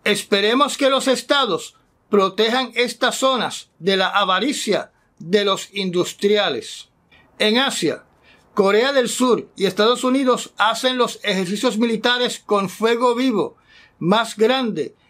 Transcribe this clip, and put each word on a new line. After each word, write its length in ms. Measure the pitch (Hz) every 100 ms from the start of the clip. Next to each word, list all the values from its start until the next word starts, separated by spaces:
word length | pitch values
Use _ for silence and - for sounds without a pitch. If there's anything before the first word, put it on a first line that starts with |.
Esperemos 720 | 214 196 - 202 208 247 285 -
que 140 | 269
los 180 | 269 254
estados 680 | 247 - 285 240 160 - _ _ _ _
protejan 640 | 202 190 185 214 247 247
estas 420 | 220 240 - 247 214
zonas 540 | 262 254 156 - - _
de 180 | 170 190
la 120 | 185
avaricia 800 | 196 190 185 254 - - 170 - _ _ _
de 260 | 156 208
los 240 | 202 190 -
industriales. 1160 | 196 190 175 160 - 202 208 190 123 - - - _ _ _ _ -
En 200 | 214 233
Asia, 460 | 269 - 160 110 _ _ _ _ _
Corea 400 | - 196 208 262
del 160 | 277 233
Sur 400 | - 254 196 - -
y 100 | 190
Estados 360 | 190 214 247
Unidos 500 | 254 262 254 233 - -
hacen 420 | 208 226 254 254
los 220 | 233 -
ejercicios 560 | 208 190 180 196 254 208
militares 640 | 233 220 240 247 247 -
con 240 | - 202 190
fuego 460 | - 220 233 247
vivo 420 | 240 262 208 135 _ _ - - _
más 360 | 165 214 226 -
grande 600 | 220 262 240 156 131 _